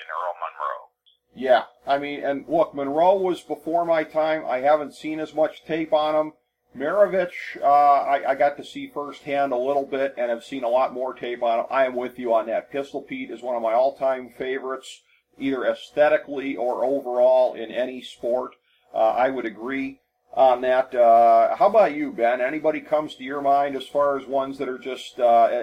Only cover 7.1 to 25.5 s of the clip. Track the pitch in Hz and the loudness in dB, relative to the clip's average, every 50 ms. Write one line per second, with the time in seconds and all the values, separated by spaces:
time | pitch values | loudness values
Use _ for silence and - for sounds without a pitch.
7.1 | 180 190 180 175 - - - - - - - 139 143 143 147 143 143 135 - 135 | 2 -2 -4 -4 -6 -12 -14 -14 -8 -2 2 4 4 6 6 6 4 4 2 0
8.1 | 143 139 - 135 139 135 143 143 143 - 135 - - 143 139 135 - 147 143 139 | -2 -2 0 -2 0 2 2 0 0 -2 -14 -14 -14 -14 -14 -12 -10 -10 -10 -10
9.1 | 139 - - 147 139 139 139 139 127 123 127 135 143 139 139 135 143 135 139 135 | -12 -14 -8 -4 -2 -2 -2 0 -2 -2 -2 0 0 -2 -2 -2 -4 -2 -2 -2
10.1 | - - 123 120 117 117 - - 139 135 123 117 123 127 131 117 120 127 131 127 | -4 -4 -4 -4 -4 -6 -6 -10 -10 -6 -4 0 0 0 0 0 -2 -6 -6 -6
11.1 | 120 - 127 120 120 120 120 117 113 117 - - - 135 135 127 127 123 123 123 | -8 -8 -8 -8 -6 -4 -2 0 0 0 -2 -2 0 0 0 0 0 -4 -8 -8
12.1 | - 127 123 117 113 113 107 113 107 90 - - - 139 139 - - 139 - - | -8 -6 -2 0 0 0 0 0 -4 -4 -4 -6 -8 -8 -8 -8 -10 -12 -12 -10
13.1 | 135 131 127 120 117 107 117 127 123 117 113 113 113 123 131 139 139 - 135 135 | -12 -10 -10 -12 -12 -12 -8 -6 -6 -4 -2 0 2 2 2 0 0 -2 -2 -2
14.1 | 131 131 127 117 - - 135 131 131 131 127 131 131 131 - - - - _ _ | -2 -4 -8 -14 -12 -10 -6 -6 -6 -6 -6 -8 -10 -10 -12 -16 -20 -20 _ _
15.1 | _ _ _ _ _ - 135 135 135 123 110 113 113 - - - - 147 147 151 | _ _ _ _ _ -8 -4 -4 -2 -2 -2 -2 -2 -4 -6 -6 0 2 2 4
16.1 | 151 151 - - 143 135 135 139 135 - 120 123 117 95 117 131 139 135 123 123 | 4 2 0 -2 -8 -8 -6 -6 -6 -4 -4 -4 -2 -2 -2 0 -2 -2 -2 -2
17.1 | 123 123 123 127 127 127 127 120 - 110 113 110 - 117 127 127 131 127 113 - | 2 4 4 6 6 6 4 2 0 -4 -10 -8 -4 -4 -4 -4 -6 -12 -16 -18
18.1 | - - - 117 120 127 127 123 - _ _ _ _ _ _ _ - 110 113 113 | -16 -8 -4 -2 -2 -2 -4 -6 -12 _ _ _ _ _ _ _ -2 0 2 2
19.1 | 110 117 127 135 135 127 117 110 98 104 113 131 135 135 135 135 135 _ _ _ | 2 2 0 0 0 -2 -6 -8 -8 -8 -10 -8 -6 -6 -6 -8 -10 _ _ _
20.1 | _ _ _ _ - - 131 131 123 123 131 127 127 131 127 - 131 120 120 117 | _ _ _ _ 0 4 4 4 4 2 2 0 0 0 0 -2 2 4 6 8
21.1 | 113 117 117 117 113 113 113 110 113 - 175 - 208 220 196 156 147 151 147 131 | 8 8 8 8 6 6 6 4 2 2 2 4 6 4 4 4 2 -2 -6 -6
22.1 | - 110 117 117 127 127 123 135 156 151 147 156 151 147 135 - 151 151 156 - | -4 0 0 0 0 0 -2 -4 -4 -2 -2 -2 -2 -2 -4 -2 -2 -2 -2 -4
23.1 | - - 127 131 143 143 143 139 139 143 143 143 135 135 139 - - 143 143 143 | -10 -14 -12 -10 -8 -4 0 2 2 2 0 -2 -4 -8 -10 -6 -2 0 0 0
24.1 | 139 135 131 117 135 135 135 135 135 - 131 127 127 123 - 131 127 - - - | 0 -2 -4 -4 -4 -4 -4 -4 -6 -8 -8 -8 -8 -10 -10 -10 -10 -12 -12 -14
25.1 | - - 120 120 117 117 117 - | -4 0 4 6 6 6 6 4